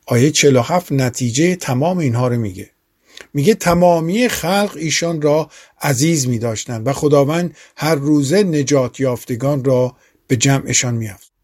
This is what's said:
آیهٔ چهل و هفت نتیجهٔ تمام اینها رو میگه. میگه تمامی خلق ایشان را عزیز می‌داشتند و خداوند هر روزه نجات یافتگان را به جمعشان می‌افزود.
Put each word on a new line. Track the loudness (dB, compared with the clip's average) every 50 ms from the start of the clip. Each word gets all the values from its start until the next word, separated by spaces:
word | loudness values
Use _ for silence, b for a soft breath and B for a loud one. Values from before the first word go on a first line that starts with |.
| _
آیهٔ | -2 2 2 2 2
چهل | 2 4 4 4 4
و | 4
هفت | 2 2 -2 -2 -2 -2 -2
نتیجهٔ | 0 0 -2 -2 -4 -4 -2 0 2 2 2 0
تمام | -2 -4 -4 -2 0 0 0 0 0
اینها | -2 0 0 0 0 0
رو | -2
میگه. | -2 -4 -4 -8 -10 -14 -16 _ _ _ _ _ _ B B B B B B -4
میگه | 0 2 2 2
تمامی | 2 0 0 2 4 4 4 4 2 0 -2 0 0 0 -2
خلق | -2 -4 -4 -2 0 0 0 -2 -4
ایشان | -6 -6 -4 -4 -2 -2 -4 -4 -2 0
را | 2 2 2 0 B B B B B B B -2
عزیز | -2 0 0 2 0 0 0 0 -2
می‌داشتند | -2 -2 -2 -4 -6 -6 -8 -10 -10 -6 -4
و | -4 -4
خداوند | -2 0 2 4 4 4 2 0 0 -2 -4 B B B B B
هر | -4 -2 0 0
روزه | 0 2 2 2 2 2 2 2 2 2
نجات | 2 0 0 0 2 2 0 0 -2 -4 -4
یافتگان | -2 -2 -2 -4 -6 -8 -6 -4 -2 -2 -2 0 0
را | 2 2 2 0 0 b b b b b b _
به | -2 0
جمعشان | 2 2 2 2 2 0 -2 -2 -2 0 -2 -2
می‌افزود. | -4 -4 -8 -10 -16 -20 _ _ _